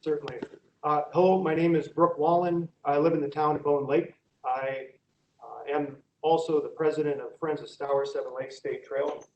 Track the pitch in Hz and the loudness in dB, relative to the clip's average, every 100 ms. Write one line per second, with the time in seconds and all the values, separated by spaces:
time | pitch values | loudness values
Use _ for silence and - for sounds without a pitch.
0 | 160 147 139 123 - - _ _ 151 151 | -2 -4 -4 -10 -12 -14 _ _ 0 0
1 | 147 - 185 190 170 160 165 165 143 - | 0 4 6 6 2 2 4 2 0 2
2 | 170 143 151 175 180 170 165 _ 143 143 | 2 4 2 4 2 -2 -4 _ 0 2
3 | 165 156 143 156 151 143 147 143 135 151 | 4 2 -2 0 0 0 0 0 2 0
4 | - - _ _ 131 131 135 135 131 - | 0 -12 _ _ -6 -4 -4 -6 -10 -20
5 | _ _ _ _ 113 - - 147 143 135 | _ _ _ _ -18 -14 -4 -2 -4 -8
6 | _ _ 156 160 - 151 143 - 156 147 | _ _ 2 2 2 0 -2 0 0 2
7 | 151 135 123 - 160 147 - - 139 139 | -2 -2 -6 -8 -6 -6 -8 -10 -2 0
8 | 139 143 127 127 135 - - - - 139 | 0 -4 -6 -8 -10 -10 -8 -8 -6 -4
9 | 147 - - | -4 -4 -14